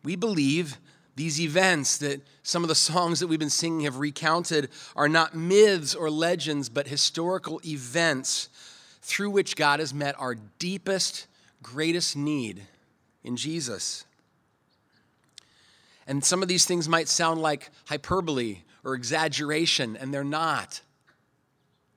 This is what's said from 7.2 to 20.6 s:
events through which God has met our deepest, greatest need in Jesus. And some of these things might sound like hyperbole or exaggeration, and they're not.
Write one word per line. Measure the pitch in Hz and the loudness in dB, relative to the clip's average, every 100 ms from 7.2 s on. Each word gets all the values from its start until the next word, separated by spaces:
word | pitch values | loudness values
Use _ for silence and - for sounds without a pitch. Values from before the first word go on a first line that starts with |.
| 170 185 156 156 | -2 -2 -4 -10
events | 165 147 123 143 165 131 135 - - - - - - - | -8 -10 -4 2 2 2 -2 -4 -4 -14 -20 -20 -20 -20
through | - - 202 | -6 -4 2
which | 202 185 - | 2 0 2
God | 147 143 | 2 2
has | 156 | -2
met | 139 143 139 | -4 -4 -4
our | 131 117 107 _ | -6 -8 -12 _
deepest, | 175 190 190 190 - - - _ _ _ | -8 -6 -2 0 -2 -6 -14 _ _ _
greatest | - 127 160 170 170 143 | -14 -2 0 0 -2 -2
need | 143 151 113 92 98 _ _ _ _ _ | -2 -2 -4 -8 -16 _ _ _ _ _
in | 120 120 | -10 -6
Jesus. | 131 165 127 98 - - - _ _ _ _ _ _ _ _ _ _ _ _ - _ _ _ _ _ _ - | -4 -4 -6 -6 -6 -8 -14 _ _ _ _ _ _ _ _ _ _ _ _ -20 _ _ _ _ _ _ -6
And | 139 | -2
some | - 180 | 0 0
of | 190 | 0
these | 185 | 2
things | - 175 151 | 2 2 2
might | 165 160 | 0 2
sound | - 165 165 | 0 2 2
like | 160 147 - - - | 0 -2 -6 -20 -10
hyperbole | 151 - 185 170 135 117 92 _ _ | -8 -2 -2 0 -2 -2 -6 _ _
or | 127 | -8
exaggeration, | 131 120 156 160 139 147 156 165 - 120 110 | -6 -2 0 0 -2 -2 0 0 0 -2 -6
and | 135 | -6
they're | 139 | -4
not. | 139 151 160 135 | -2 -2 0 -2